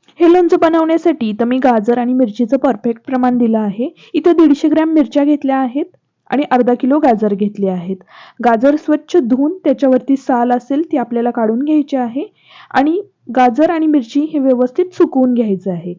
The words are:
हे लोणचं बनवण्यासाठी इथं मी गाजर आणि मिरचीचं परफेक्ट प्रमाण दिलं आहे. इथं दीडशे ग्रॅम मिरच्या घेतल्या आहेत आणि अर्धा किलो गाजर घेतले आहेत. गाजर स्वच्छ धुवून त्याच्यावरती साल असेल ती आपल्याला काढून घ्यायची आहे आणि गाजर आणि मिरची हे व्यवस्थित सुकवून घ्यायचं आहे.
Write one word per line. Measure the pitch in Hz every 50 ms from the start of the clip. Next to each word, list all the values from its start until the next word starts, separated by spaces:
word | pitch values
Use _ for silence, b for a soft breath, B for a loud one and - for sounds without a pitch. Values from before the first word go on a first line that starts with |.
| b b b b
हे | 349 330 349
लोणचं | 359 349 330 359 -
बनवण्यासाठी | 339 320 330 330 320 320 330 320 320 349 311 - 226 214
इथं | 208 - 233
मी | 240 254
गाजर | 262 247 254 240 220 202 240 240
आणि | 247 240 247 254
मिरचीचं | 254 262 208 208 - 240 - 269
परफेक्ट | 262 302 269 226 214 - 240 233 233 _
प्रमाण | - 262 254 254 247 247
दिलं | 247 240 226 220 220
आहे. | 214 202 - 226 247 349 - b b b b
इथं | 302 - 349 339
दीडशे | 330 320 285 285 - - 311
ग्रॅम | 302 311 320 320 320
मिरच्या | 311 269 226 - 285 285
घेतल्या | 294 294 285 285 269 269
आहेत | 269 262 247 240 285 349 370 _ _ _ _ _ _ _ -
आणि | - 262 294 -
अर्धा | 254 247 233 240 247 240
किलो | - 254 285 311
गाजर | 302 262 233 208 214 208 208
घेतले | 190 214 202 208 208 196 185
आहेत. | 185 180 170 185 190 185 _ B B B B B B B
गाजर | 226 240 226 220 254 285 294
स्वच्छ | 302 - 311 302 302 302 - - 359
धुवून | 254 208 254 247 277 302 381 370 -
त्याच्यावरती | 302 262 - 277 262 254 254 254 - 277
साल | 269 - - 262 240 240 247
असेल | 247 247 240 - 277 294 339 -
ती | 320
आपल्याला | 269 233 - 240 247 240 240
काढून | 233 247 226 214 226 247 285
घ्यायची | 302 311 302 285 - 277
आहे | 262 247 226 233 277 381 427 _ b b b b b b b
आणि | b 254 277 311 339 403 403 - _ _ _ - 226
गाजर | 254 254 247 233 285 311 359
आणि | 339 320 320
मिरची | 311 294 285 226 - - 285 302
हे | 311 311 294
व्यवस्थित | 262 269 254 240 247 247 254 - 359 370 -
सुकवून | - 339 - - 262 254 254 247
घ्यायचं | 233 233 214 190 185 185 196
आहे. | 175 170 165 180 175